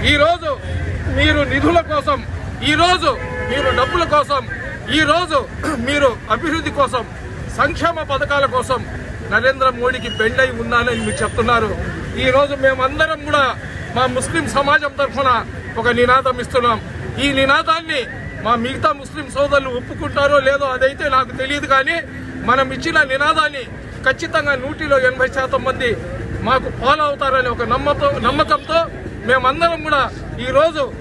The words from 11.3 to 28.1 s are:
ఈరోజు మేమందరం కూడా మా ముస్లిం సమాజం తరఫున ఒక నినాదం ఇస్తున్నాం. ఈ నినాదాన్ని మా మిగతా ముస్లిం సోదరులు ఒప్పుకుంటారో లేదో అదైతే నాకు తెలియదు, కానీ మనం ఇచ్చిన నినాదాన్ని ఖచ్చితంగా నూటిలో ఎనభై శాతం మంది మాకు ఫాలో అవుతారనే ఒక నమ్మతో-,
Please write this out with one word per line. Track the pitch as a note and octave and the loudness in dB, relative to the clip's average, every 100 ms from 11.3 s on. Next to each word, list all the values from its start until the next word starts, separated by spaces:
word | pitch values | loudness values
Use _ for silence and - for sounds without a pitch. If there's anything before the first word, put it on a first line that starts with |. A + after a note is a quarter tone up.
| A#3+ A3+ A#3 A3 F3 - - - - | 0 2 2 0 -4 -6 -6 -6 -2
ఈరోజు | B3+ C4 C#4+ | 2 4 2
మేమందరం | C#4 C4+ C4 C4 D4+ D#4 D#4 | 2 0 2 -2 0 0 0
కూడా | D4 D4 C4 - - - - A#3 | 0 2 2 -2 -8 -10 -6 0
మా | B3+ | 0
ముస్లిం | B3 - E4 D4+ | 0 -2 -2 0
సమాజం | C4+ C#4+ D4+ D4 C#4 | 0 2 2 2 -2
తరఫున | C4+ A3+ C4+ A#3 - - - A3+ | -2 0 2 2 -2 -10 -8 -2
ఒక | A3+ | 0
నినాదం | A#3+ B3 B3+ C4 B3 | 4 6 6 4 -2
ఇస్తున్నాం. | A#3+ C4 A#3+ A3 - - - - | 0 2 2 0 -4 -10 -8 -2
ఈ | C#4 | 0
నినాదాన్ని | C4+ C4+ D4 E4 D#4+ D#4+ D4 A3 - - - | 2 4 4 4 0 0 -4 -4 -8 -12 -6
మా | G#3 | 0
మిగతా | A#3+ A#3+ C4 D#4 | 0 0 0 0
ముస్లిం | C#4+ C4+ D4 C#4 | 0 -8 -10 -6
సోదరులు | C4 C#4+ C#4 C4+ | -2 2 2 0
ఒప్పుకుంటారో | B3 - D4 D4+ - C#4 C#4+ | -6 -8 -8 -4 2 4 6
లేదో | C4 C#4 | 4 2
అదైతే | C#4 B3+ C4 C#4 D4+ | 0 2 0 0 2
నాకు | C4 B3+ - | 2 0 -4
తెలియదు, | C4 C#4+ C#4 | -4 -4 2
కానీ | C4+ C#4 E4+ - - - - G3+ | 2 4 -2 -6 -12 -12 -4 0
మనం | B3+ C4 | 2 2
ఇచ్చిన | C4 E4 D#4+ | -2 0 0
నినాదాన్ని | C#4 C4+ D4 D#4 D4+ C#4+ A3+ - - - C4 | 2 2 2 2 0 -2 -10 -12 -14 -2 -2
ఖచ్చితంగా | C4 E4 D#4+ D4 | 0 -2 0 0
నూటిలో | C4 C4 D#4 D#4 C#4 | -2 -4 -6 2 4
ఎనభై | B3+ B3+ B3+ | 4 2 0
శాతం | C4+ C4 C4+ | 0 -2 0
మంది | C4 C4 A#3+ F#3+ - - - - | 0 0 -2 -2 -6 -8 -6 -4
మాకు | G#3+ C4 - | 2 2 0
ఫాలో | - A#3+ D4+ | -2 2 2
అవుతారనే | D4+ C#4+ C#4 C4 B3 | 2 0 0 2 0
ఒక | A#3 | -2
నమ్మతో-, | A3+ B3 C#4+ C#4+ C#4+ | 0 0 0 2 0